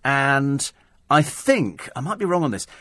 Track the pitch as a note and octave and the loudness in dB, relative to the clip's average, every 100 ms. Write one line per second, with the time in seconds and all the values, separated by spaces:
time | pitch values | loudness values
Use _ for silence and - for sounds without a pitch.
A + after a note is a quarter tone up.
0 | - C#3 C#3 C#3 C#3 C#3 - _ _ _ | 0 0 2 2 2 -2 -4 _ _ _
1 | _ D3 D3+ - - C4 A#2 E2 - - | _ 2 2 -2 0 2 0 -4 -14 -10
2 | C#3 G#3 G3 F3 D3+ G2 - - | -6 -4 0 0 0 -4 -8 -16